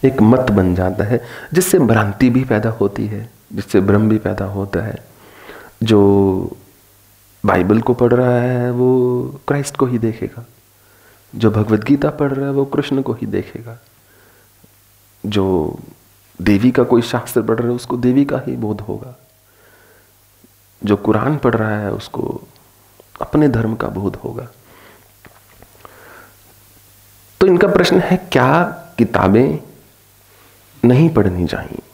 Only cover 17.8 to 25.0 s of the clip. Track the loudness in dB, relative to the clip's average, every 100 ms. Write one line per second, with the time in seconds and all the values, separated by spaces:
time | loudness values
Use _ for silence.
17.8 | -6 -2 0 2 0 -2 -6 -6 -6 -6
18.8 | -8 -10 -12 -20 _ _ _ _ _ _
19.8 | _ _ _ _ _ _ _ _ _ _
20.8 | -2 0 2 0 0 0 0 0 -2 -4
21.8 | -4 -6 -10 -10 -8 -10 -16 _ _ _
22.8 | _ _ _ -12 -4 2 2 2 -2 -4
23.8 | -6 -6 -6 -6 -12 -12 -14 _ _ -20
24.8 | -20 -20